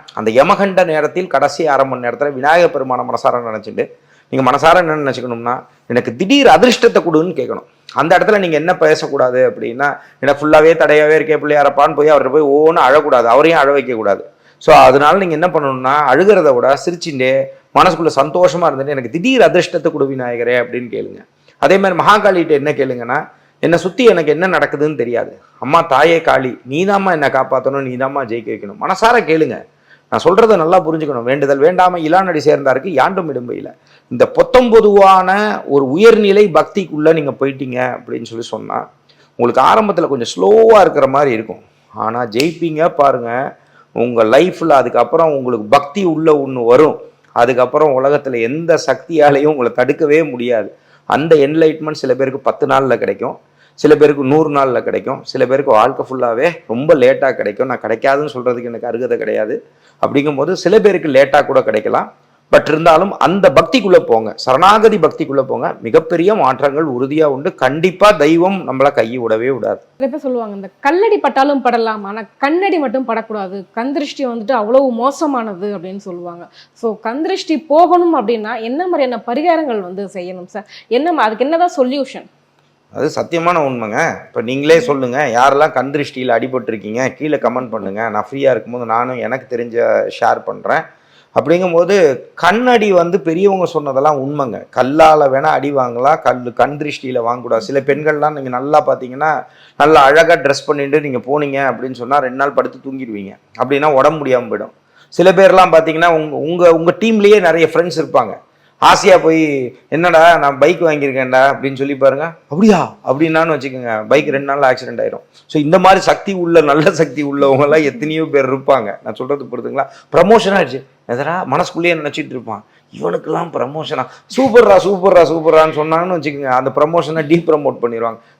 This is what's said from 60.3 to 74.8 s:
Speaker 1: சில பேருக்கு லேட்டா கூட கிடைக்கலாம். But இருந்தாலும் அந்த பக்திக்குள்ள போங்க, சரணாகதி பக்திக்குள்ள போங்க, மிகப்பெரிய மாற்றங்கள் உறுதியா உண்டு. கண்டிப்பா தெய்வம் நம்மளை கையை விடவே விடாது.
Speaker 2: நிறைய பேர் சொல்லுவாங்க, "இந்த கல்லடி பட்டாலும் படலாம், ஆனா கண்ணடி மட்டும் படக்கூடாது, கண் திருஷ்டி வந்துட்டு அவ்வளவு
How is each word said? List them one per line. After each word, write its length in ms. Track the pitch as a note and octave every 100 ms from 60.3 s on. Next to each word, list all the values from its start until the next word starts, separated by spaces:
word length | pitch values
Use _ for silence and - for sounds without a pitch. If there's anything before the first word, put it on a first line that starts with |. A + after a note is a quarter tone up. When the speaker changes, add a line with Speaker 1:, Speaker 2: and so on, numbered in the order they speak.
| C3+ D3+
Speaker 1:
சில 280 | F#3 F3 G#3+
பேருக்கு 300 | G3 F3 D#3
லேட்டா 360 | C3 C#3 D3 C3+
கூட 180 | C3+
கிடைக்கலாம். 500 | A2+ A2 G#2+ B2+ G#3+ _ _ _ -
But 160 | C#3+ C#3+
இருந்தாலும் 500 | D#3 E3 D#3+ G3 -
அந்த 360 | D3 G3 F3+ C#3+
பக்திக்குள்ள 440 | - B3+ F#3+ E3+
போங்க, 340 | - A2+ A2 -
சரணாகதி 640 | B2+ C3+ F#3 A3 G#3+ G3+
பக்திக்குள்ள 440 | D3+ - C#3 C#3
போங்க, 340 | C3 A#2 D#3+ -
மிகப்பெரிய 540 | A2+ D3+ - E3+ F3+ G#3+
மாற்றங்கள் 500 | C3 C3 C#3+ C#3+ D#3
உறுதியா 380 | B2 C3+ D3+
உண்டு. 320 | D3+ C3 F3 -
கண்டிப்பா 560 | C3 D#3 F#3 - G#3
தெய்வம் 560 | E3 D3 E3 F#3 F#3+ B2+
நம்மளை 240 | C3 C#3+
கையை 280 | B2+ A2+ B2+
விடவே 340 | A2+ A2 B2+
விடாது. 40 | B2
Speaker 2:
நிறைய 260 | G#2 G2 _ -
பேர் 220 | C4+ D4
சொல்லுவாங்க, 360 | C#4 B3 A3 G3
"இந்த 140 | F#3+ _
கல்லடி 380 | C#4 F4+ A4 G4+
பட்டாலும் 480 | C#4 C4+ C#4+ C#4 B3+
படலாம், 360 | A#3 A3+ G#3+
ஆனா 240 | G3 A3 G3+ -
கண்ணடி 400 | C#4 F4 G4 F4
மட்டும் 280 | C4 C4 A#3+
படக்கூடாது, 600 | A3 A3 G#3+ F#3+ G3 F3+
கண் 200 | A3+ C4
திருஷ்டி 340 | C4+ C#4+ - B3+
வந்துட்டு 240 | A#3 G#3
அவ்வளவு 400 | B3 G#3 C4